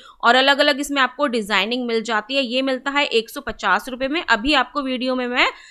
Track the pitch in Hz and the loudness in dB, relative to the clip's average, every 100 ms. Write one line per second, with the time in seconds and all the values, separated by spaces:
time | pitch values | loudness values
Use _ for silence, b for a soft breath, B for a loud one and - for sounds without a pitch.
0 | B B 226 254 269 277 294 277 285 285 | B B 4 4 4 4 2 0 -2 0
1 | 254 - 294 233 202 202 208 247 240 226 | 0 0 -2 -2 0 0 0 -4 -2 -2
2 | 226 214 - 269 247 254 269 254 269 285 | -2 -4 -2 -2 0 -2 -2 -2 -2 -2
3 | 294 226 220 285 254 214 202 190 262 247 | 0 0 -2 -10 -10 -4 0 0 -2 -6
4 | 262 320 - 220 254 285 247 294 262 254 | -4 -2 0 0 2 2 0 -4 -4 -4
5 | 254 254 247 247 370 - B | -2 -2 -2 0 0 -2 B